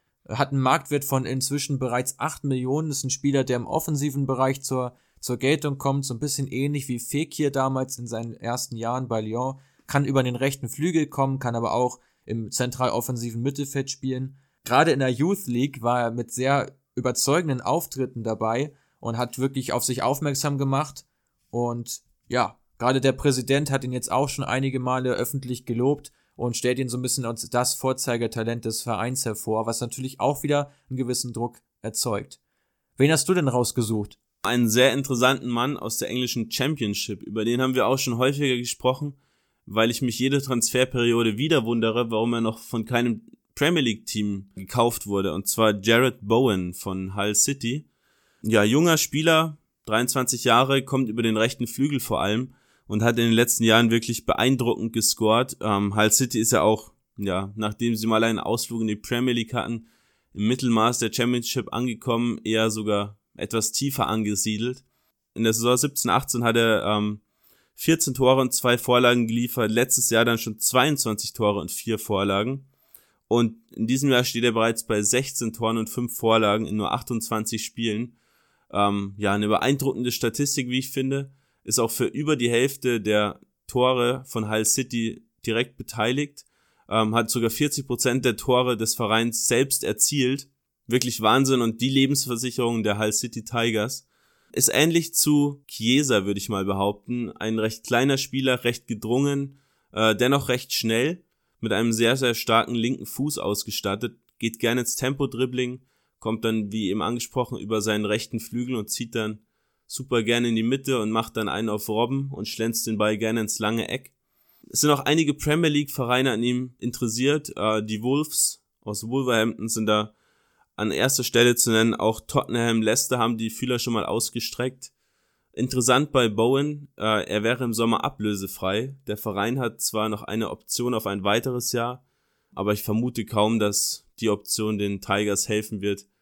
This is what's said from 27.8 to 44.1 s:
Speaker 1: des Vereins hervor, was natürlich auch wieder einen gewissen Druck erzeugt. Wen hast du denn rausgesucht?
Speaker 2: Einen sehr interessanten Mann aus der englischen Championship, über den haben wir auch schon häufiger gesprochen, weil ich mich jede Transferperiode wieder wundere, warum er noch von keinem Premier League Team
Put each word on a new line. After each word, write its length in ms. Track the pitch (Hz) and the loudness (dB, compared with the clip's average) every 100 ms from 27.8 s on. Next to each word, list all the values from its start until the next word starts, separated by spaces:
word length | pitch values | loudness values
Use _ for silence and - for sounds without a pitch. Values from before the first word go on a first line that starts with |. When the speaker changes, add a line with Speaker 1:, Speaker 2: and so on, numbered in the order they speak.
| 131 131 - 117 113 120 110 117 | -2 -2 -2 -2 -2 -2 -4 -4
Speaker 1:
des 180 | 110 110 | -4 -4
Vereins 440 | 120 101 120 131 117 | -4 -4 -2 -4 -4
hervor, 400 | 107 - 110 113 | -4 -2 -2 0
was 140 | 113 | -4
natürlich 400 | 123 - 131 - | -4 -6 -8 -2
auch 220 | 131 143 | 0 0
wieder 280 | 143 143 139 _ - | 0 0 -2 _ -8
einen 80 | 131 | -4
gewissen 360 | 123 123 123 | -2 -4 -4
Druck 260 | 110 120 - _ _ | -4 -6 -8 _ _
erzeugt. 580 | 110 - 123 104 - - _ _ _ _ _ - | -8 -4 -2 -4 -6 -16 _ _ _ _ _ 2
Wen 160 | 143 | 4
hast 160 | 156 - | 4 2
du 60 | |
denn 160 | 180 143 | 2 2
rausgesucht? 680 | 123 120 - 110 110 104 _ _ _ | 2 0 0 -2 -2 -6 _ _ _
Speaker 2:
Einen 260 | 98 123 117 | -2 2 4
sehr 240 | 110 131 | 6 4
interessanten 560 | 131 139 123 127 139 123 | 4 -2 2 2 2 -2
Mann 260 | 117 131 147 | -2 -2 -4
aus 220 | 113 - | -6 -6
der 120 | - | -4
englischen 400 | 123 123 120 110 | -4 -4 -4 -4
Championship, 720 | - 135 143 107 101 - 101 | -2 -2 -2 -2 -2 -6 -8
über 220 | - 107 | -8 -4
den 180 | 110 123 | 0 2
haben 140 | 131 127 | 2 2
wir 100 | 107 | 2
auch 140 | 131 | 2
schon 180 | 131 117 | 0 0
häufiger 400 | 131 143 139 123 | 0 2 0 0
gesprochen, 580 | 123 - 127 127 147 139 _ _ _ _ - | -4 -2 -2 -2 -4 -10 _ _ _ _ -4
weil 260 | 104 117 | 0 2
ich 100 | 117 | 2
mich 180 | 123 113 | -2 0
jede 220 | 135 139 | 0 0
Transferperiode 960 | 135 123 - 127 127 123 120 117 113 104 | 0 -2 0 2 2 2 2 4 2 2
wieder 280 | 156 156 113 | 2 2 2
wundere, 440 | 117 113 117 117 | 2 2 2 0
warum 240 | 110 117 | 0 0
er 80 | 117 | 0
noch 180 | 113 113 | 0 -2
von 240 | - 117 | -6 -6
keinem 380 | 110 120 120 110 - - _ | -2 0 0 -2 -8 -20 _
Premier 300 | - 147 170 | 0 2 2
League 240 | 120 107 | 0 -2
Team 420 | - | -4